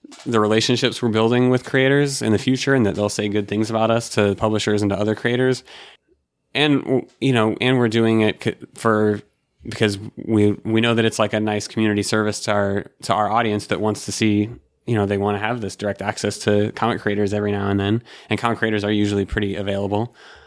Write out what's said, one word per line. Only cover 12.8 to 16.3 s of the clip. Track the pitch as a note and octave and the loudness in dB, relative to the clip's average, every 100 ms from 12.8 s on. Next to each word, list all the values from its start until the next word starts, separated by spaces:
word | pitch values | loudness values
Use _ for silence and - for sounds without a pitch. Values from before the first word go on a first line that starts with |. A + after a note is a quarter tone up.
| - _ | -6 _
to | - | -2
our | G#2+ G#2 | 0 2
audience | A2 A#2 G#2 - | 0 0 0 -2
that | F2+ | -2
wants | G#2+ G#2 - | 0 -2 -4
to | |
see, | - A2 G#2 G#2+ A#2+ _ _ - | 0 2 2 0 -6 _ _ -2
you | A2+ | 0
know, | G2+ | 2
they | G2+ | 0
wanna | G2+ G2+ | 0 0
have | G#2+ A#2+ | -2 -4
this | G2+ - | -6 -6
direct | G#2 G2 | -6 -4
access | G2+ - G#2 | -6 -4 -4